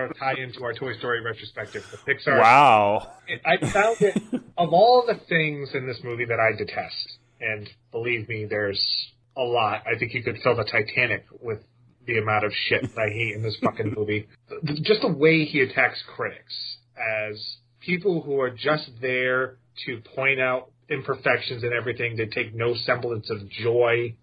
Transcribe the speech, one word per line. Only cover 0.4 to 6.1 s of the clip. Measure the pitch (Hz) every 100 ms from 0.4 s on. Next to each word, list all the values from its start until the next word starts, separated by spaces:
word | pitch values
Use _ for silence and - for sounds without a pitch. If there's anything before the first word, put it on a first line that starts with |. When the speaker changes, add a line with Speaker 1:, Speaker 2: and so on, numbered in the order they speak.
| 131 120
Speaker 1:
our | 123
Toy | 113 131 117
Story | 127 117
retrospective? | 113 110 107 - 107 107 -
The | -
Pixar. | - 135 - 135
Speaker 2:
Wow. | 113 131 143 110 101 110 - - - 170
Speaker 1:
I | - 180 139
found | 202 214 226
it, | 202 196 - 214 - -
of | 170
all | 170 226 247 233
the | 185 -
things | 170 156 147 139
in | 139 127
this | 113
movie | 123